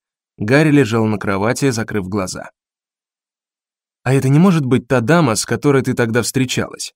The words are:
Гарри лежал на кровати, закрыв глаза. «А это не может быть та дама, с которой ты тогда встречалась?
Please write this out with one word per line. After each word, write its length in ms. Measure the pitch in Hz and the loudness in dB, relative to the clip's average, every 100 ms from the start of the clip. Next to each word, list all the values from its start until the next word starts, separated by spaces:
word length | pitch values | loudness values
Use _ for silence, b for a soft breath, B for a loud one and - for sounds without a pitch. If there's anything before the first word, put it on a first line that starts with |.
| _ _ _ - | _ _ _ -8
Гарри 340 | 104 139 156 | 0 2 4
лежал 340 | 143 117 113 110 | 4 2 0 0
на 120 | 104 | -2
кровати, 520 | - 98 107 127 139 | -4 -2 -2 -2 -2
закрыв 400 | 117 107 104 92 | -2 -6 -6 -6
глаза. 400 | 104 92 - - _ _ _ _ _ _ _ _ _ _ _ _ _ _ _ | -6 -6 -10 -16 _ _ _ _ _ _ _ _ _ _ _ _ _ _ _
«А 100 | 123 | 0
это 140 | 135 131 | 0 2
не 100 | 143 | 4
может 260 | 196 165 131 | 4 2 2
быть 200 | 127 120 | 0 0
та 140 | 127 | -2
дама, 360 | 117 175 139 107 | 2 2 2 0
с 100 | - | -4
которой 360 | 117 143 135 | -2 2 2
ты 120 | 127 | 0
тогда 300 | 123 117 120 | -2 0 0
встречалась? 720 | 113 135 127 - 92 - - | -2 -2 -2 -4 -6 -8 -16